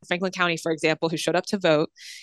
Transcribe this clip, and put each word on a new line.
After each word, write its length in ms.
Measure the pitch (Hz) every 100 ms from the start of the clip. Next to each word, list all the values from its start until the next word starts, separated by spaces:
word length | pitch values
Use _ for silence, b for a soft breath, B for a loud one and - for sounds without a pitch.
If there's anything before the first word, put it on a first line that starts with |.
| -
Franklin 240 | 175 185
County, 260 | 180 175 165
for 140 | -
example, 380 | 160 160 156 165
who 80 | 160
showed 200 | - 165
up 100 | -
to 120 | 208
vote, 320 | 180 151 160 - B B